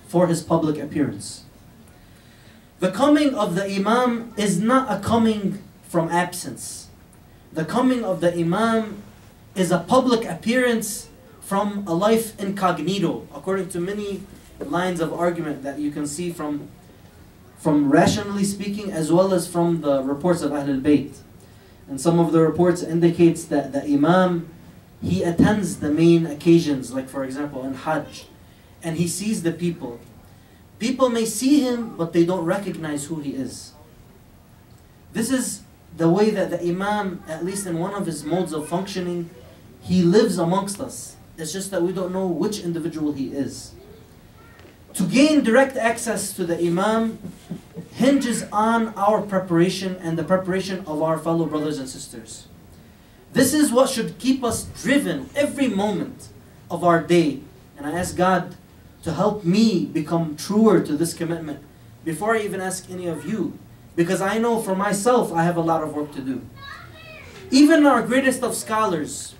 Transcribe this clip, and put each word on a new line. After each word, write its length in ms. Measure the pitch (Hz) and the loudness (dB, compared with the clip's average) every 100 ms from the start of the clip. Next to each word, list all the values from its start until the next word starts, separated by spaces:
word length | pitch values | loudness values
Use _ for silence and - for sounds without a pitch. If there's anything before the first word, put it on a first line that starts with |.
| - | -2
for 180 | 175 175 | 2 2
his 160 | 165 | 0
public 360 | - - 151 147 | 0 0 0 -2
appearance. 680 | 147 165 127 - - - - - - - - - - - - - - - - - | -4 -2 -2 -4 -12 -16 -20 -20 -20 -20 -20 -20 -20 -20 -20 -20 -20 -20 -20 -4
The 100 | 277 | -2
coming 440 | - 285 294 294 | 2 4 4 4
of 200 | 208 196 | 0 -2
the 100 | 170 | -2
Imam 680 | 196 196 202 240 247 233 - - | -2 -2 2 2 2 -2 -6 -4
is 240 | 208 170 | -2 0
not 300 | 220 262 254 | 2 2 2
a 100 | 196 | -4
coming 600 | - 233 226 208 190 - - - - | 0 2 4 2 -2 -6 -12 -20 -6
from 200 | 175 160 | -2 0
absence. 800 | 175 180 - 135 110 - - - - - - - - - | 0 -2 -6 -12 -12 -14 -16 -18 -20 -20 -20 -20 -20 -12
The 120 | 160 | -8
coming 400 | 165 226 254 247 | -2 2 2 2
of 160 | 196 175 | -2 0
the 140 | 170 | 0
Imam 680 | 170 165 190 226 226 208 - - - - - - | 0 0 2 2 0 -2 -10 -18 -20 -20 -20 -12
is 160 | 190 175 | -2 0
a 80 | 180 | 0
public 480 | - 254 254 226 - | 4 4 4 2 0
appearance 840 | 165 220 254 247 226 220 - - - - - | -6 0 2 2 0 -2 -10 -14 -20 -20 -18
from 460 | - 196 208 202 - | -4 -2 -2 -4 -2
a 80 | |
life 440 | 170 214 226 220 - | 0 4 2 0 -8
incognito, 880 | 196 - 185 165 156 196 165 117 - | -6 0 0 0 -2 0 0 -2 -8
according 360 | - 190 190 170 | -12 -4 -4 -4
to 100 | 175 | -6
many 420 | 180 208 202 190 - - - - | -6 -6 -6 -8 -12 -20 -20 -14
lines 400 | 143 170 185 170 | -6 -2 -2 -2
of 120 | 156 | -4
argument 500 | 151 175 165 156 131 | -2 -2 -2 -6 -6
that 160 | 135 139 | -8 -6
you 120 | 147 | -6
can 160 | 151 147 | -4 -8
see 240 | - 175 | -6 -8
from, 380 | 170 147 147 151 - - - - - - - - - | -6 -8 -8 -10 -20 -20 -20 -20 -20 -20 -20 -20 -4
from 340 | 160 147 143 | 2 4 4
rationally 540 | 143 220 214 202 202 | 4 4 2 -2 -2
speaking, 460 | 190 - 202 202 202 | -2 -2 -6 -6 -6
as 200 | - 151 | -4 2
well 220 | 170 190 | 4 4
as 140 | 180 165 | 2 -2
from 340 | 175 170 165 | 0 0 0
the 220 | 147 139 | 0 0
reports 400 | 131 143 180 170 | 0 -2 0 0
of 80 | 147 | -2
Ahlul 320 | 147 143 131 | -4 -2 -2
Bayt. 360 | 147 143 - - - - - - - - - | 2 2 2 -12 -20 -20 -20 -20 -20 -20 -12
And 120 | 135 | -4
some 180 | 170 170 | 2 4
of 140 | 160 | 4
the 80 | 160 | 4
reports 420 | 160 156 175 170 | 4 4 2 2
indicates 640 | - 165 170 165 170 156 | 0 2 2 4 4 4
that 280 | - 147 135 | -2 -2 -2
the 120 | 139 | -4
Imam, 640 | 147 143 156 185 180 170 - - - - - - | 0 4 6 6 4 2 -4 -16 -20 -20 -20 -8
he 200 | - 185 | -2 0
attends 560 | 170 165 - 214 180 - | 0 4 4 4 -2 -4
the 120 | 151 | -2
main 360 | 151 165 170 160 | 4 6 6 4
occasions, 640 | 143 170 170 151 135 120 | -2 6 6 6 -2 -4
like 160 | 131 131 | -8 -8
for 160 | 139 | -8
example 400 | 131 262 - 262 | -6 -6 -8 -8
in 100 | 131 | -8
Hajj, 520 | 135 156 151 - - - - - - - - | -8 -4 -4 -4 -14 -20 -20 -20 -20 -20 -12
and 140 | 165 156 | -6 -2
he 120 | 175 | -2
sees 340 | 175 214 190 | -2 -4 -2
the 100 | 165 | -2
people. 480 | 160 175 - 123 117 - - - - - - - - | -2 -4 -4 -10 -14 -18 -20 -20 -20 -20 -20 -20 -6
People 300 | 226 254 254 | -4 2 2
may 160 | 233 | 2
see 360 | 220 - 262 294 | -2 0 4 4
him, 360 | 254 240 220 156 | 4 -2 -4 -6
but 160 | 165 | -2
they 120 | 175 | 2
don't 200 | 170 185 | 2 2
recognize 600 | 165 196 190 165 160 147 - | 0 -2 -4 -8 -6 -6 -6
who 140 | 160 | -8
he 100 | 139 | -6
is. 420 | 131 117 - - - - - - - - - - - - - - - - | -6 -8 -10 -18 -20 -20 -20 -20 -20 -20 -20 -20 -20 -20 -20 -20 -20 -12
This 180 | - 233 | -4 -2
is 320 | 262 - - - - - - | 0 -2 -8 -14 -20 -16 0
the 140 | 165 | 4
way 200 | 185 214 | 6 4
that 200 | 190 165 | 2 -2
the 120 | 170 | -2
Imam, 600 | 175 180 202 208 196 170 - | -2 -2 0 -2 -2 -6 -10
at 160 | 160 | -8
least 220 | 175 202 185 | -6 -6 -6
in 120 | 165 | -4
one 160 | 185 | -4
of 100 | 202 | -4
his 200 | 165 147 | -6 -6
modes 280 | 147 175 170 | -4 -2 -2
of 160 | 156 147 | -4 -4
functioning, 600 | 175 190 185 180 175 170 - - - - - | -6 -4 -6 -6 -6 -8 -14 -20 -20 -20 -14
he 220 | - 180 | 0 4
lives 360 | 170 208 226 180 | 6 6 4 2
amongst 420 | 165 190 202 - | 0 0 -2 -8
us. 360 | 262 - - - - - | -10 -12 -16 -20 -20 -12
It's 140 | 156 | -10
just 180 | 190 190 | -8 -6
that 120 | 185 | -2
we 100 | 175 | -2
don't 200 | 165 175 | -2 -4
know 140 | 185 185 | -2 -2
which 320 | 160 208 208 | -2 -2 -4
individual 540 | 175 165 160 151 151 | -6 -4 -6 -4 -4
he 160 | 135 120 | -4 -6
is. 440 | 135 120 - - - - - - - - - - - - - - | -4 -6 -8 -16 -20 -20 -20 -20 -20 -20 -20 -20 -20 -20 -20 -14
To 100 | - | -4
gain 380 | 175 254 302 302 | 0 4 6 4
direct 340 | 226 240 269 214 | 4 4 4 2
access 560 | 233 226 226 196 - | -2 -2 -4 -4 -6
to 100 | - | -6
the 140 | 170 165 | -4 0
Imam 600 | 170 170 214 226 226 226 170 - - 175 - - 156 | 0 0 2 0 -2 -6 -14 -18 -14 -14 -14 -18 -12
hinges 520 | - 254 277 240 220 - | 2 4 4 2 -4 -4
on 380 | 208 220 233 226 | 0 2 2 0
our 280 | - 202 214 | 0 2 2
preparation 760 | - 190 185 170 185 180 190 - | 0 -2 0 2 2 0 -6 -6
and 220 | 165 165 | -4 -4
the 60 | |
preparation 560 | 156 185 185 185 180 185 - | 0 0 0 -4 -4 -8 -6
of 160 | 151 | -4
our 160 | 160 156 | -2 -2
fellow 280 | 165 165 151 | -2 -2 0
brothers 320 | 151 151 139 | -2 -4 -6
and 100 | 131 | -10
sisters. 600 | - - 120 107 - - - - - - - - - - | -12 -16 -16 -18 -20 -20 -20 -20 -20 -20 -20 -20 -20 -4
This 200 | 233 262 | 2 4
is 160 | 302 285 | 4 4
what 200 | 240 - | 4 2
should 280 | 226 175 - | 2 -4 -4
keep 240 | 254 254 | 0 0
us 220 | 233 - - - | 0 -4 -8 -6
driven 460 | 202 285 185 147 - - | 0 2 2 -4 -6 -2
every 320 | 285 277 254 | -2 0 0
moment 600 | 196 208 180 - - - - - - - | 0 0 -2 -6 -10 -20 -20 -20 -20 -10
of 120 | 170 | 0
our 200 | 175 165 | 2 2
day. 380 | 151 175 156 127 - - - - | 4 4 4 0 -10 -20 -20 -12
And 100 | 143 | -8
I 60 | |
ask 240 | 165 175 - | -6 -4 0
God 400 | 185 180 - - - - - - | 2 2 0 -14 -20 -20 -20 -12
to 100 | 165 | -6
help 320 | 156 208 208 | 0 0 0
me 400 | 165 208 226 180 | 2 4 4 4
become 500 | 147 160 151 170 165 147 | 0 -4 -2 -2 -2 -6
truer 440 | - 208 220 175 | -2 4 6 6
to 160 | - 151 | 2 -2
this 160 | 170 | -2
commitment 500 | - 165 165 156 139 - - - - | -4 -4 -4 -8 -12 -16 -20 -20 -12
before 300 | 160 160 208 | -8 -4 0
I 60 | 220 | 0
even 200 | 208 170 | -2 -6
ask 300 | 190 185 - | -6 -8 -10
any 160 | 180 175 | -8 -6
of 180 | 151 147 | -6 -6
you. 320 | 214 156 - - - - | -4 -4 -8 -20 -20 -12
Because 280 | - 170 185 | -2 0 0
I 160 | 196 220 | 0 0
know 220 | 233 220 | 0 0
for 140 | 165 | -2
myself, 580 | 190 202 - 240 247 - | -2 0 0 2 2 2
I 120 | 165 | 0
have 120 | 170 165 | 0 0
a 40 | |
lot 220 | 165 160 | 0 0
of 120 | 151 | -2
work 180 | 143 147 | -6 -8
to 60 | 135 | -8
do. 200 | 131 117 - - - - - 640 640 - - - 381 | -8 -8 -10 -18 -18 -18 -20 -20 -20 -20 -18 -16 2
Even 360 | 269 294 320 294 | 6 8 8 6
our 160 | 240 | 6
greatest 400 | 220 262 262 - | 2 2 2 0
of 120 | 233 | -2
scholars, 800 | - - 220 214 165 135 - - | -4 -4 0 0 0 -4 -10 -14